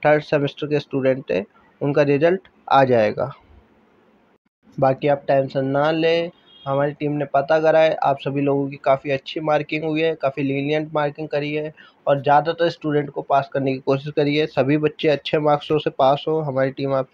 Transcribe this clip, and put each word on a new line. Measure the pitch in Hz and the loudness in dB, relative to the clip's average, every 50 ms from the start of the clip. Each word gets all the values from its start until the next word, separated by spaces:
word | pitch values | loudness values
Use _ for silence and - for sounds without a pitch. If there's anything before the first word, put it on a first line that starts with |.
| - | 2
third | 151 151 151 147 | 2 2 2 2
semester | - - 147 143 139 - - 151 | 0 -2 0 0 -2 -4 -6 -6
के | 143 147 143 | -2 -2 -4
स्टूडेंट | - - - 139 127 131 131 131 - - | -4 -4 -4 -2 0 0 0 0 -2 -4
थे, | - - 208 - _ _ _ _ _ - | -4 -4 -4 -6 _ _ _ _ _ -6
उनका | - 143 143 156 | -4 0 2 2
result | 147 139 143 139 151 170 185 190 - - _ _ - - | 2 2 2 2 2 2 0 0 -4 -12 _ _ -4 2
आ | - 139 139 | 4 4 4
जाएगा। | 123 123 117 107 107 104 - 95 139 - - _ _ - - _ _ _ _ _ _ _ _ _ _ _ _ _ _ _ _ _ _ _ _ _ _ - - | 4 4 4 2 2 0 -2 -6 -6 -8 -14 _ _ -20 -20 _ _ _ _ _ _ _ _ _ _ _ _ _ _ _ _ _ _ _ _ _ _ -4 0
बाकी | 139 131 135 131 - | 0 0 0 0 0
आप | 147 143 139 - | 0 0 0 0
tension | - 139 139 135 135 - 139 135 | 0 2 2 2 0 -2 -4 -2
ना | 135 135 139 147 156 | 0 0 0 0 0
लें, | 160 160 160 165 165 170 170 175 - _ _ _ - - - | 0 0 0 2 0 0 -2 -4 -8 _ _ _ -20 -12 -6
हमारी | 139 139 139 143 151 | -4 -2 0 -2 -2
टीम | 147 - 151 147 | -4 -4 -4 -4
ने | 147 147 143 | -2 -4 -4
पता | 139 - 139 139 160 160 160 | 0 0 0 0 2 0 2
करा | 156 160 156 160 | 2 4 4 4
है, | 160 160 151 | 4 4 2
आप | - - 139 139 135 | 0 0 -2 -2 -2
सभी | - 143 135 143 | -4 -4 -4 -2
लोगों | 143 139 139 139 139 139 | 0 0 0 0 -2 -4
की | 143 139 - | -6 -4 0
काफ़ी | 143 135 135 - 147 | 0 0 0 0 -4
अच्छी | 139 135 - - - 170 | -4 -4 -4 -8 -8 -6
marking | 156 156 151 151 151 - 156 156 160 | -2 0 0 -2 -2 -4 -6 -4 -4
हुई | 160 151 156 | -2 -2 0
है, | 160 160 156 | 0 -2 -2
काफ़ी | - - 135 - 151 139 | -2 -4 -4 -4 -2 -4
lenient | 135 135 139 139 143 151 156 156 156 160 | -2 -2 -2 -2 -2 -2 -2 -2 -2 -2
marking | 151 147 147 143 - 156 | -2 -2 -2 -4 -6 -10
करी | 151 - 143 147 147 151 | -6 -4 -4 -4 -4 -4
है | 151 151 156 156 _ - - _ _ - | -6 -6 -8 -12 _ -20 -20 _ _ 0
और | 156 143 143 | 0 0 2
ज़्यादातर | 127 143 143 147 151 165 165 165 170 170 | 4 4 4 4 4 2 -2 0 0 -2
student | - - - 156 147 147 143 143 | -2 -4 -4 -2 -2 -2 -2 -4
को | - 151 | -8 -10
pass | 147 - 143 139 135 - - | -4 0 0 0 0 0 -4
करने | 139 135 135 135 | -2 -2 -2 -2
की | 131 | -2
कोशिश | - - 135 135 139 151 147 | -2 -2 -2 -2 -2 -4 -2
करी | - 147 143 143 | -2 0 0 2
है। | 151 156 | 0 0
सभी | 156 - 143 131 135 151 | -2 0 -2 0 2 2
बच्चे | 151 151 151 151 - - | 2 2 0 -2 0 0
अच्छे | 156 143 139 - - - | 0 0 0 -2 -2 -2
मार्क्सों | 160 147 151 147 147 - - 156 | 0 2 2 0 0 0 -2 -2
से | 151 - 156 | -2 -2 -2
pass | 151 - 139 131 143 143 - | 0 2 2 2 2 0 -2
हो, | 160 156 160 | -4 -4 -2
हमारी | 156 147 131 131 135 135 | -2 -2 -2 -2 -2 -2
टीम | 135 - 139 135 135 | -2 -4 -4 -2 -2
आप | 135 131 - | -2 -4 -4